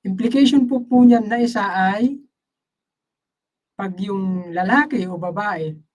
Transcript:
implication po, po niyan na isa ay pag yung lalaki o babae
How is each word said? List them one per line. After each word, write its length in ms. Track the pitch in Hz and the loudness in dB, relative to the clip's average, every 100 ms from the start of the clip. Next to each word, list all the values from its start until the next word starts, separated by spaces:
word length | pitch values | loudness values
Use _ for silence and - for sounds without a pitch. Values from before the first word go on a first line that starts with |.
implication 640 | 190 190 240 262 277 285 | -6 -4 -2 2 4 4
po, 160 | 247 262 | 2 -2
po 240 | - 247 | 0 6
niyan 240 | 247 233 208 | 8 6 2
na 80 | 233 | -2
isa 160 | 233 220 | -2 -2
ay 560 | 202 185 190 202 247 285 _ _ _ _ _ _ _ _ _ _ _ _ _ _ _ - | -2 0 0 0 -2 -4 _ _ _ _ _ _ _ _ _ _ _ _ _ _ _ -10
pag 160 | 196 185 | -10 -8
yung 520 | 196 196 190 185 175 170 | -6 -4 -4 -6 -6 -6
lalaki 480 | 185 247 294 214 | 0 0 0 -4
o 160 | 185 175 | -6 -8
babae 560 | 180 175 208 175 156 156 _ | -8 -6 -6 -6 -8 -10 _